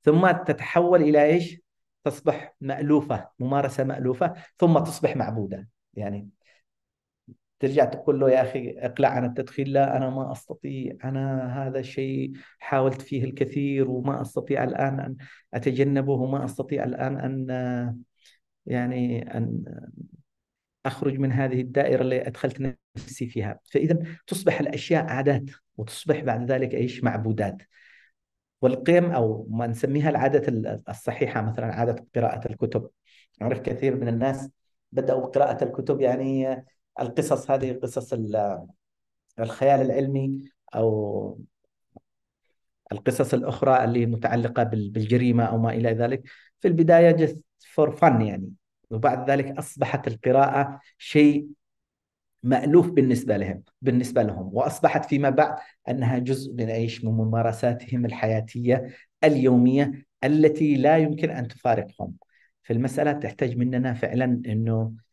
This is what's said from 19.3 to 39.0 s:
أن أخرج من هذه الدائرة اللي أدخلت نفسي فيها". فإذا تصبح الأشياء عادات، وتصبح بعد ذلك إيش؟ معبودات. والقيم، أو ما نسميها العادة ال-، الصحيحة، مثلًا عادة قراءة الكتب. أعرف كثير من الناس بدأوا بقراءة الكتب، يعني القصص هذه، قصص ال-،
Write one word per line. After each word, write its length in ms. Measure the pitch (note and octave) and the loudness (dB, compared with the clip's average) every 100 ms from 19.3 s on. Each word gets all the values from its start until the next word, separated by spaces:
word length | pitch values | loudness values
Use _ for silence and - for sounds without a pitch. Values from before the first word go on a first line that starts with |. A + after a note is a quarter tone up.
| A#2 | -6
أن 280 | A2+ A2+ - - - - - - _ _ _ _ _ _ C3+ | -4 -6 -8 -14 -18 -18 -20 -20 _ _ _ _ _ _ -8
أخرج 320 | - C#3+ C3+ | -4 -4 -2
من 140 | C3+ | 0
هذه 280 | B2+ C3+ B2+ | 0 0 -2
الدائرة 420 | B2+ C#3 C3+ B2+ | 0 0 2 2
اللي 240 | C3 B2+ C3 | 2 -2 -4
أدخلت 500 | B2+ C#3 B2 C3+ C3 _ - | -6 -6 -4 -8 -8 _ -18
نفسي 300 | - - A#2+ | -16 -10 -8
فيها". 340 | A#2 G2+ - | -6 -6 -8
فإذا 340 | _ C#3+ D#3+ E3 E3 - - | _ 0 2 0 -2 -12 -10
تصبح 340 | F3+ - - | -2 0 0
الأشياء 440 | C#4+ - - D#3+ | -4 -6 0 0
عادات، 400 | - B2+ C#3 C3+ C3+ - _ - | 0 0 2 0 -2 -14 _ -12
وتصبح 440 | G#2+ - - C#3+ | -12 -10 -2 -2
بعد 320 | B2 A2+ B2 | 0 -2 0
ذلك 220 | C3 B2+ | -2 0
إيش؟ 300 | B2+ B2 - | -2 -4 -2
معبودات. 580 | B2 A#2 A2 A2 G2+ F#2+ - _ _ _ _ _ _ _ _ _ | -2 -2 -4 -2 -4 -6 -18 _ _ _ _ _ _ _ _ _
والقيم، 480 | B2+ B2+ - F3 E3+ | 0 0 4 4 4
أو 360 | C3 A2+ G#2+ - | 0 0 -2 -6
ما 160 | A2+ A#2 | -4 -4
نسميها 440 | A2+ C3+ C#3+ D3+ | -2 -2 0 0
العادة 380 | C#3+ C3+ C#3 A#2+ | 2 4 2 2
ال-، 340 | A2+ G#2 G#2+ - | -2 -4 -8 -10
الصحيحة، 540 | A2+ - A#2 B2+ A#2+ | -8 -8 -4 -2 -2
مثلًا 240 | A2 A2+ A#2 | -4 -4 -6
عادة 400 | G#2+ A#2 A#2 - | -2 -2 -2 -6
قراءة 340 | A#2+ A#2+ A#2 A2+ | -2 -2 -2 -8
الكتب. 380 | - A2 A2 - _ _ _ _ _ | -4 -4 -4 -6 _ _ _ _ _
أعرف 180 | A2+ B2 | -4 -4
كثير 360 | - A#2+ C3+ A#2+ | -4 -2 -2 0
من 120 | A#2+ | -2
الناس 420 | A#2 C3 C3+ - _ _ _ _ | 0 -2 -2 -8 _ _ _ _
بدأوا 280 | C3+ C3+ C3 | -2 0 -2
بقراءة 440 | B2+ C#3 C#3+ - | -2 2 2 2
الكتب، 360 | B2+ - B2+ C3+ | -4 -4 -4 0
يعني 640 | B2+ B2+ C3+ C3+ C3 C3 - _ _ - | 2 0 -2 -2 -2 -4 -10 _ _ -8
القصص 500 | A#2+ C#3 D#3 C#3+ - | -4 -4 0 -2 0
هذه، 220 | C3+ C3 | -2 -2
قصص 400 | B2+ - - A#2 | -4 -6 -8 -6
ال-، 540 | B2 A2 G#2+ G2+ F2 E2+ _ _ _ | -6 -2 -2 -2 -4 -10 _ _ _